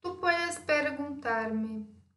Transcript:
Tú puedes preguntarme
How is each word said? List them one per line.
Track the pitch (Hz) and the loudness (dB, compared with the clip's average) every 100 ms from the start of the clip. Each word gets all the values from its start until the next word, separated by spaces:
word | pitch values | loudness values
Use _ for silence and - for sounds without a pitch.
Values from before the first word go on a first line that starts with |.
Tú | 359 359 | -6 0
puedes | 359 339 339 339 | 2 4 2 -2
preguntarme | - 302 294 277 285 285 240 226 220 220 220 220 214 - _ | 2 2 2 -2 -6 -4 -2 0 0 -2 -2 -4 -10 -14 _